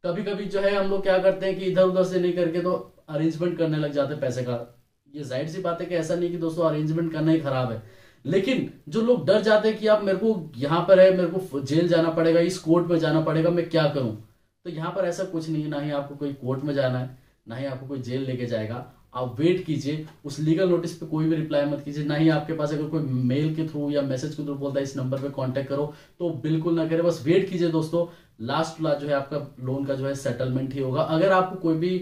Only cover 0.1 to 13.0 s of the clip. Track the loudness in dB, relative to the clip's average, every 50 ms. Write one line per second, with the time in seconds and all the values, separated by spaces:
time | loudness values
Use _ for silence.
0.1 | -4 -2 -2 -4 -4 -4 -6 -4 -2 0 2 2 2 2 0 0 0 0 2 4
1.1 | 2 6 6 4 2 4 -2 -2 -2 -2 -2 0 4 4 4 4 4 2 2 2
2.1 | 2 0 0 2 2 2 0 0 0 -2 -2 -2 -2 -2 -4 -10 _ _ _ -6
3.1 | -4 0 0 0 0 0 -2 -2 0 0 0 0 0 0 -2 -2 0 -2 -2 -2
4.1 | -2 -4 -4 -4 -2 -2 -4 -4 -4 -6 -6 -10 -16 _ _ _ _ _ _ _
5.1 | -12 -12 -10 -6 -6 -6 -6 -6 -6 -4 -4 -4 -2 -4 -4 -2 -2 -2 0 0
6.1 | 0 -2 0 -2 -2 -2 -4 -4 -2 0 0 0 2 0 0 0 0 0 -2 -2
7.1 | -2 0 2 4 4 4 2 0 -2 -2 -2 -2 -4 -8 -10 -16 -20 -20 -20 -20
8.1 | _ _ _ 0 0 2 2 2 0 0 -2 -4 -8 -16 _ -6 -2 -2 2 4
9.1 | 2 2 4 4 4 4 6 4 4 6 4 2 0 2 4 4 4 4 4 0
10.1 | 0 2 2 0 0 0 -4 -10 -8 -4 -2 0 0 0 6 8 10 10 10 8
11.1 | 8 6 2 0 0 -4 -6 -4 -6 -6 -2 2 2 2 4 4 4 4 4 2
12.1 | 2 2 4 4 6 4 4 2 0 -4 2 4 4 4 4 2 2 2